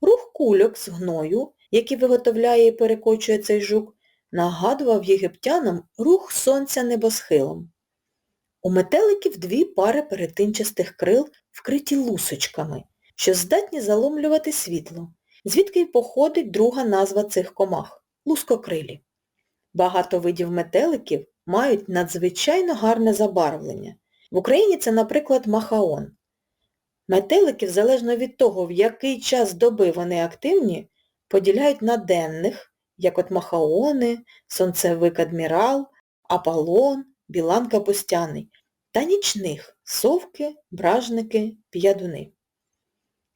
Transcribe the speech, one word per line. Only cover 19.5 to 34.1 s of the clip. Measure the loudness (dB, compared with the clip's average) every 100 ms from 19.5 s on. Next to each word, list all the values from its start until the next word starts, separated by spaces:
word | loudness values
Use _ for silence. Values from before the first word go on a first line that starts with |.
| _ _
Багато | 0 0 2 0 -2
видів | -2 -2 -4
метеликів | -4 0 0 2 0 -4 -6 -6 _ -4
мають | 0 2 0 0
надзвичайно | -4 -4 -2 -4 -2 0 0 0
гарне | 0 0 2 2
забарвлення. | 2 0 0 0 -2 -8 -12 -14 -18 _ _ _
В | -4
Україні | 2 4 4 2
це, | 0
наприклад, | 0 2 0 2 0 2
махаон. | -2 0 0 0 -2 -8 -16 _ _ _ _ _ _ _ _ -2
Метеликів, | 0 2 4 4 2 -2
залежно | 0 2 2 0 -2
від | -4 0
того, | 0 2 -2
в |
який | 0 0 0 -6 -4
час | -2 0 0
доби | 2 2 4 0
вони | 0 -4 -2
активні, | -4 -4 0 2 2 -2 -8 _ _ _ _
поділяють | 0 2 2 2 0
на | -2 -2
денних, | 0 0 0 -4 -6 -6 -14 _ _ _
як | -2 -2
от | -2
махаони, | -4 -4 -2 2 2 2 2 0